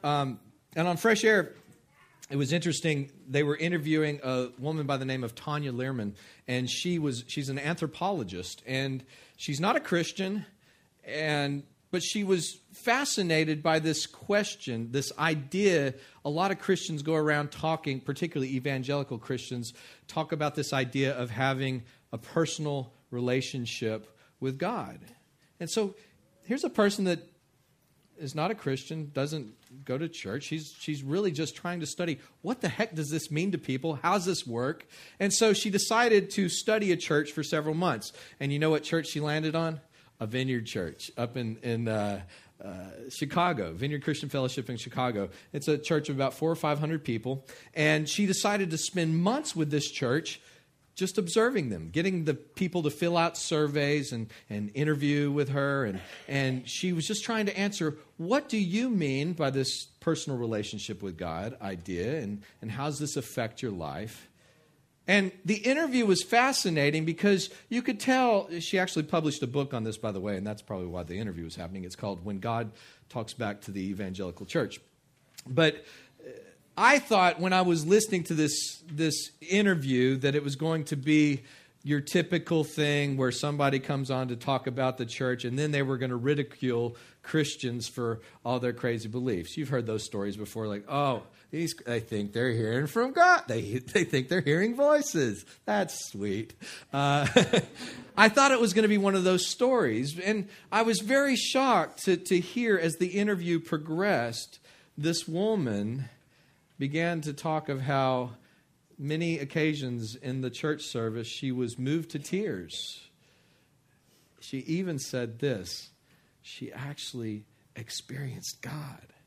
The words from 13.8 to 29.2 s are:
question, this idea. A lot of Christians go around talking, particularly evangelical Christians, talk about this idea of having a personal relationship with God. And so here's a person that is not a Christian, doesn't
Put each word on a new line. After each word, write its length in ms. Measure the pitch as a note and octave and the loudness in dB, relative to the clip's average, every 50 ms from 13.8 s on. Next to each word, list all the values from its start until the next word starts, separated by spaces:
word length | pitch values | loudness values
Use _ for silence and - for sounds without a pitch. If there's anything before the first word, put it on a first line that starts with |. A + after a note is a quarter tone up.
| D#3 D#3+ D3+ D3 - | 4 2 0 0 -4
question, 840 | - - - - - G3+ G#3 G#3 - - - - C3 A#2+ A2+ A#2 A#2 | -8 -10 -14 -2 2 2 2 2 0 -6 -10 -8 -6 -4 -4 -4 -2
this 260 | A#2+ C#3 C3 - - | -2 -2 -2 -2 -4
idea. 760 | - D3+ E3 D#3 D3+ C3 C3+ - F#3 G#3 G3 F3 D#3 C#3 C3+ B2+ - - - - - _ | 0 0 0 0 0 -2 -2 0 4 4 6 6 4 2 0 -4 -6 -18 -20 -20 -8 _
A 40 | C#3+ | -4
lot 220 | D3 E3 F#3 G3 | 0 0 0 0
of 80 | F#3+ - | 0 -2
Christians 420 | - - F#3+ E3 - - D#3+ D3 | 2 0 0 0 0 -6 -6 -4
go 140 | C#3 D#3+ D#3+ | -2 0 2
around 360 | D#3 D3+ D3+ D3+ D3 D3 C#3+ | 2 4 4 2 2 0 -2
talking, 500 | - - D#3+ D#3+ D#3+ D#3 - D3 C3+ C3 | -6 -2 0 0 0 0 -2 -4 -4 -4
particularly 520 | - - C#3 - F3+ E3 - D3+ C3+ C3 C#3 | -4 -6 -4 -2 -4 -4 -2 -2 -2 -2 -2
evangelical 640 | B2+ B2+ C#3+ C#3 C3 B2 C3 C#3+ C#3+ C3+ - C3+ A2+ | -2 -2 -2 -2 -2 -2 -2 -2 -2 -2 -4 -8 -10
Christians, 540 | - - C3+ A#2+ - - B2+ B2 A#2 A#2 - - - - - - _ | -4 -6 -6 -6 -4 -6 -6 -6 -6 -8 -12 -16 -20 -20 -20 -20 _
talk 260 | - - E3 D#3 - E3+ | -6 -4 -4 -2 -2 -2
about 220 | D3+ D3+ D3 - | -2 -2 -2 -2
this 180 | D#3 C#3 - D3 | -2 -4 -2 0
idea 420 | C3+ C3 B2 - C#3 C3+ C3 C#3 | 0 -2 0 0 0 0 0 0
of 140 | B2 B2 A#2+ | -2 -6 -6
having 540 | A2+ - C3 C3+ C3+ C3 C3+ C3 C3 B2 A#2 - - _ _ _ | -2 0 0 0 2 0 -2 -2 -4 -6 -8 -12 -20 _ _ _
a 60 | - | -12
personal 760 | A2+ - - - E3+ E3 D#3 - - D3+ D3 C#3+ C#3 B2+ A2+ _ _ _ _ | -12 -12 -2 0 0 0 2 -2 -4 -4 -4 -4 -4 -6 -8 _ _ _ _
relationship 1000 | B2 B2 B2 B2+ B2 C3+ C3 - - C3 A#2+ A2+ - - A#2+ A2 A2 A2 G#2+ - _ _ _ _ _ _ | -6 -2 0 0 0 0 0 -2 -6 -6 -6 -6 -6 -4 -4 -4 -4 -4 -8 -16 _ _ _ _ _ _
with 160 | B2 C3+ C3 | -6 -6 -4
God. 420 | C3+ E3+ G3 A#3+ G3+ A#2 F#2+ F2+ - - - - _ _ _ _ _ _ _ _ _ | -4 -4 -4 -4 -6 -8 -10 -12 -18 -20 -20 -20 _ _ _ _ _ _ _ _ _
And 80 | F3 E3 | -8 -2
so 260 | - A3+ G#3+ G3 G3 - - _ _ _ _ _ _ _ _ | 0 0 0 0 -4 -10 -20 _ _ _ _ _ _ _ _
here's 220 | - A#3 C#4+ F4 | -4 -4 -2 -2
a 40 | D4 | 0
person 360 | - - G#3 G3+ G3+ G#3 G3 | 4 4 4 4 4 2 0
that 140 | F#3 F3 E3 - - _ _ _ _ _ _ _ _ _ _ _ _ _ _ _ _ _ - | 0 0 -2 -4 -18 _ _ _ _ _ _ _ _ _ _ _ _ _ _ _ _ _ -12
is 160 | D#3+ C3+ C3+ | -10 -8 -4
not 160 | D#3 D#3+ F#3+ | -2 -2 -2
a 40 | A3+ | -2
Christian, 540 | G#3 - - C3+ C3+ - - D#3+ D#3+ D3+ D3 D3 | -4 -4 -4 -4 -4 -6 -10 -10 -10 -10 -6 -4
doesn't 400 | C#3 | -4